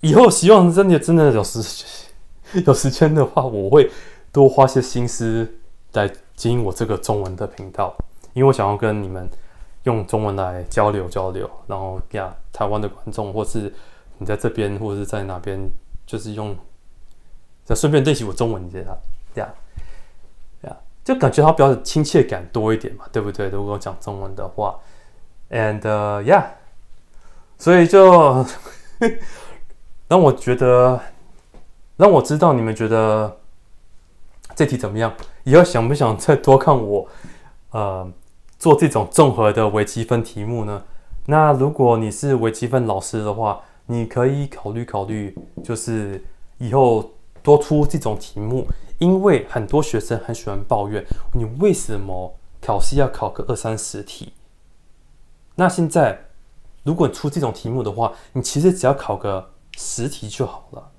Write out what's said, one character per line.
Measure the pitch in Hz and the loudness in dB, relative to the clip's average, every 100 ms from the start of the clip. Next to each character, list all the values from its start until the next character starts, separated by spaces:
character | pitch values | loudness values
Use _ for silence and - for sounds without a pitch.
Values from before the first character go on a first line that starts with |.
以 | 156 | 6
后 | 170 240 | 8 8
希 | - 170 | 6 6
望 | 214 180 | 8 8
真 | 170 196 | 4 4
的， | 165 | 4
真 | - | 4
的 | 165 151 | 4 6
有 | 117 | 4
时-， | 98 117 110 - - - - - - | -2 -6 -8 -10 -16 -18 -20 -20 -20
<laughs> | - - 190 | -20 -6 -2
有 | 180 | 2
时 | 127 135 | 2 2
间 | 127 156 | 2 2
的 | 156 | 4
话， | 131 - | 2 0
我 | 131 110 98 | -2 -4 4
会 | 220 127 - - - - | 6 6 2 -18 -20 -6
多 | - 135 | 4 6
花 | 135 131 | 6 4
些 | 131 | 4
心 | 127 123 120 | -2 -4 -4
思 | - 117 113 113 - - - - | -2 -2 -2 -4 -8 -18 -20 -8
来 | - 101 - - | -4 -4 -4 -20
经 | - 117 | -6 -2
营 | 120 | 0
我 | 107 | -2
这 | 92 113 | -4 -4
个 | 104 | -4
中 | - 104 | -2 -4
文 | 95 92 | -4 -8
的 | 80 | -10
频 | - 95 | -10 -16
道， | - 95 - - - - | -6 -6 -6 -12 -12 -12
因 | - | 2
为 | 135 | 4
我 | |
想 | 131 101 | 4 0
要 | 104 | 0
跟 | 113 107 | -2 -2
你 | 98 | -6
们 | 92 92 - - - - - | -8 -8 -8 -10 -16 -18 -8
用 | - 113 101 | -4 -2 -2
中 | 110 | -2
文 | 107 98 | -2 -2
来 | 92 90 | -4 -6
交 | 87 - 107 | -6 0 2
流 | 104 90 | 0 -4
交 | 98 95 | -6 -6
流， | 95 95 - - | -6 -10 -12 -10
然 | 98 | -10
后 | 95 92 - | -8 -8 -8
呀， | 110 95 - - | -6 -10 -10 -12
台 | - 107 | -6 -4
湾 | 104 | -2
的 | 101 | -4
观 | - - | -8 -10
众 | 107 101 | -8 -6
或 | 98 | -4
是 | 104 113 101 - - - - - | -2 -4 -4 -10 -16 -20 -20 -12
你 | 104 | -6
在 | 104 | -2
这 | - | -2
边 | - 104 101 | -2 -4 -4
或 | 107 | -6
是 | 101 | -6
在 | 98 107 | -6 -6
哪 | 98 92 | -8 -10
边， | 95 98 98 - - - - | -8 -6 -2 -4 -4 -14 -10
就 | 113 | -10
是 | 104 | -10
用， | 104 107 95 - - - - - - - - - - | -8 -8 -8 -12 -20 -20 -20 -20 -20 -18 -20 -20 -20
再 | - | -2
顺 | - 151 | 0 2
便 | 151 | 2
练 | 135 | 2
习 | 147 | 0
我 | 110 | -4
中 | 95 117 | -4 -4
文 | 104 90 | -4 -8
一 | |
下 | 92 87 101 - - - | -10 -8 -6 -4 -6 -6
呀， | - 101 - - - - - - - - - - - | -10 -10 -12 -14 -12 -10 -10 -12 -16 -18 -16 -16 -16
呀， | - - - - | -16 -16 -18 -16
就 | - | -4
感 | 262 139 | 0 2
觉 | 143 | 4
它 | 151 | 4
比 | 160 | 6
较 | 139 127 | 4 2
亲 | - - | -2 -2
切 | 147 175 | 2 2
感 | 127 95 87 | 2 -2 -6
多 | 123 107 | -4 0
一 | 110 | -2
点 | - | -4
嘛， | - - | -12 -8
对 | 117 | -6
不 | 101 | -6
对？ | 95 101 | -6 -4
如 | 98 | -4
果 | 101 101 | -4 -6
讲 | 101 90 | -8 -10
中 | - 101 | -10 -10
文 | 98 98 | -10 -8
的 | 98 | -10
话， | - 101 - - - - - - - - | -4 -6 -6 -14 -20 -20 -20 -20 -18 -10
and, | 117 110 107 | -4 -2 -2
uh, | 110 104 104 104 | -2 -2 -2 -4
yeah， | 104 190 - - - - - - - - - - - - | 2 2 2 -12 -20 -20 -18 -20 -20 -20 -20 -20 -20 -4
所 | - 139 | 4 6
以 | 170 | 8
就 | 196 190 175 151 131 127 - - - - - | 10 10 10 8 4 0 -6 -16 -18 -16 -2
<laughs> | 233 - - - - - - - - - - | -2 -2 -6 -8 -16 -14 -12 -14 -16 -16 0
让 | 165 | 4
我 | 156 | 4
觉 | 127 - | 4 -2
得， | 123 127 123 127 127 - - - - _ - - - - - | 0 4 6 4 2 -6 -18 -20 -20 _ -20 -20 -20 -20 4
让 | 202 | 6
我 | 165 | 6
知 | - 151 | 4 2
道 | 175 | 2
你 | 135 | 2
们 | 113 107 | 0 -2
觉 | 110 | 0
得 | 113 110 107 107 - - - _ - - - _ _ - - - | 2 2 0 -2 -8 -20 -20 _ -20 -20 -20 _ _ -20 -18 -18
这 | - 151 | -2 -2
题 | 123 | -2
怎 | 104 | -6
么 | 104 | -4
样， | 113 - - - | -4 -4 -16 -12
以 | - | 6
后 | 143 | 6
想 | 175 - 117 | 6 2 0
不 | |
想 | 143 120 104 | 0 0 0
再 | - | 2
多 | 139 - 135 | 2 6 4
看 | - | 6
我， | 135 107 101 - - - - - - - | 0 0 -4 -4 -14 -18 -18 -20 -20 -12
呃， | 113 104 95 92 92 - - - - | -6 -6 -6 -12 -16 -20 -20 -20 -4
做 | 170 | 4
这 | 143 160 | 6 6
种 | - 101 | 2 -2
综 | - 147 | 4 4
合 | 110 107 | 4 2
的 | 104 107 | 2 0
微 | 104 | 0
积 | 104 - | -2 -4
分 | 113 120 | -2 -2
题 | 110 - | -2 -8
目 | 104 120 | -8 -6
呢？ | 104 101 - - - - - | -6 -8 -10 -14 -12 -10 0
那 | 151 156 | 2 4
如 | 143 135 | 2 0
果 | 151 127 113 | 2 2 2
你 | 110 | 0
是 | 101 143 131 | -4 -2 0
微 | 113 | 0
积 | 110 120 | -4 -2
分 | 127 117 | -2 -2
老 | 95 | -4
师 | - 117 | -4 -6
的 | 104 | -6
话， | 104 110 101 - - _ | -4 -4 -4 -10 -20 _
你 | 117 113 | -6 -6
可 | - 127 | -2 0
以 | 139 139 | -2 -6
考 | - 104 | -10 -10
虑 | 113 | -10
考 | 117 104 | -8 -8
虑， | 98 107 101 - - - | -6 -6 -8 -12 -16 -16
就 | - 113 | -10 -8
是 | - 113 101 98 - - - - | -6 -6 -6 -10 -14 -16 -18 -12
以 | 120 | -2
后 | 127 127 113 101 - - - | 2 4 2 -2 -16 -20 -8
多 | - 147 | 4 4
出 | 147 151 147 | 4 2 2
这 | 151 | 0
种 | 139 107 | -4 -6
题 | - - | -8 -10
目， | 107 127 - - - - | -6 -4 -4 -6 -6 -2
因 | 175 190 | 2 4
为 | 196 147 - | 4 2 0
很 | - 104 | -8 -2
多 | 147 | -2
学 | 151 117 | 0 -4
生 | - 117 | -4 -6
很 | - | -6
喜 | 113 - | -10 -6
欢 | 101 101 | -4 -2
抱 | 110 101 | -2 -2
怨， | 107 - - - | -6 -4 -4 0
你 | 127 113 123 | 0 -2 0
为 | 202 | 0
什 | 180 - 107 | 0 -2 -4
么 | 98 92 90 - - - | -4 -6 -8 -14 -18 -16
考 | - 104 | -4 4
试 | - 139 | 4 4
要 | 135 | 2
考 | - 104 | 0 -6
个 | - 101 | -6 -6
二 | |
三 | 113 113 110 | -6 -4 -6
十 | - 101 | -8 -12
题？ | 101 - - - - _ _ - _ - _ _ - - _ | -14 -16 -20 -20 -20 _ _ -20 _ -20 _ _ -20 -20 _
那 | - 180 | 0 0
现 | 180 165 | 2 0
在 | 175 135 98 - - - - - - | 2 2 0 -14 -20 -20 -20 -20 -10
如 | 135 | -6
果 | 165 147 | 0 0
出 | - 147 | 0 -6
这 | 143 | -4
种 | 135 | -4
题 | 107 113 | -4 -6
目 | 127 | -4
的 | 117 | -6
话， | 101 117 - - | -2 -4 -4 -12
你 | 131 | -8
其 | 127 147 | -4 0
实 | 175 | 2
只 | 185 127 | 2 0
要 | |
考 | 139 - 101 | -2 -4 -6
个 | 104 95 - - _ - | -6 -8 -10 -20 _ -16
十 | - - 120 | -12 -8 -8
题 | - 107 | -8 -14
就 | - | -8
好 | 127 - - | -8 -8 -20
了 | - - | -20 -20